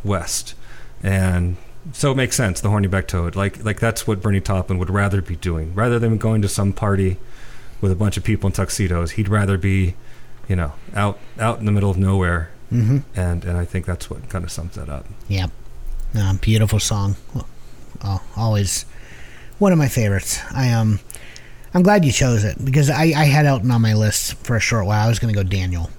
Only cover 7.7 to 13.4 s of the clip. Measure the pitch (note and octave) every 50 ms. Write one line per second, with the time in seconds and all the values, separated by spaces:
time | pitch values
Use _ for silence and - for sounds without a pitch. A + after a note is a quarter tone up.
7.7 | - - - F#2+ F#2 F2 G#2+ G2+ - - - - G#2+ F#2+ - G2 - - G2 -
8.7 | - - G2+ F2 F2+ E2+ E2+ E2 - A2 G#2 G2 G#2 G#2 G2+ G2 G2 F2+ E2+ G2
9.7 | F#2+ F#2+ F#2 F2 - - - - - - - - - - - - - F#2 E2 D2
10.7 | - - - - G2+ G2+ G#2 G2+ G2+ - - - - - A2+ A2+ A#2 - G#2+ G#2
11.7 | G#2 G2+ G2 G2+ F#2 F#2 G2 F#2+ G2 G2 F2+ E2+ F2 E2+ D#2+ - - - - -
12.7 | A#2 A#2+ A2+ G#2+ C3+ C#3+ C#3+ - - G2 F#2 F2 F2 E2+